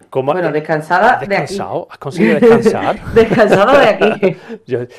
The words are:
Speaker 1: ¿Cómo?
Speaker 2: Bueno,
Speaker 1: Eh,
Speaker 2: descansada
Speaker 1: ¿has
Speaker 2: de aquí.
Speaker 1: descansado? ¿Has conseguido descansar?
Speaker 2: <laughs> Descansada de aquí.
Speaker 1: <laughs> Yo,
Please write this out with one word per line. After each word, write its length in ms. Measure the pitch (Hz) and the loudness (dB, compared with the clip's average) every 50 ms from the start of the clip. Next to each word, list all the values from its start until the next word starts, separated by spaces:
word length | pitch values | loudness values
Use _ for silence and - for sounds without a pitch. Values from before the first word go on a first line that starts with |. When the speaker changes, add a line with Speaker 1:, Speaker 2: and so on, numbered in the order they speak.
| _ _ | _ _
Speaker 1:
¿Cómo? 240 | - 135 127 139 151 | -6 -4 -2 -2 -2
Speaker 2:
Bueno, 160 | 185 175 156 | -2 -2 -2
Speaker 1:
Eh, 40 | 147 | -2
Speaker 2:
descansada 600 | 151 151 - 160 156 151 - 175 180 202 240 247 | -4 -4 -2 -4 -4 -2 -2 0 2 2 2 2
Speaker 1:
¿has 80 | - | 0
Speaker 2:
de 60 | - 208 196 | -2 -4 -4
aquí. 160 | 185 147 - 185 | -4 -4 -6 -6
Speaker 1:
descansado? 340 | 196 - 98 113 160 - - | -8 -8 -6 -8 -8 -8 -10
¿Has 80 | - - | -14 -14
conseguido 420 | - 143 - - 208 220 - - | -12 -10 -4 0 0 0 2 4
descansar? 580 | - 233 233 - - 208 - - - - 175 - - | 4 4 4 4 2 0 -2 -2 -2 -4 -6 -6 -8
Speaker 2:
<laughs> 100 | - - | 0 2
Descansada 640 | 226 226 226 277 240 220 - 294 190 202 247 277 285 | 2 2 4 2 2 2 4 4 2 4 4 4 4
de 80 | 254 220 | 4 2
aquí. 460 | 202 - - 214 220 - - 190 - - - - 233 | 2 2 0 -2 0 0 -2 -2 -2 -4 -8 -16 -16
Speaker 1:
<laughs> 140 | 208 - | -16 -10
Yo, 120 | - 123 117 123 123 - | -8 -6 -6 -6 -8 -14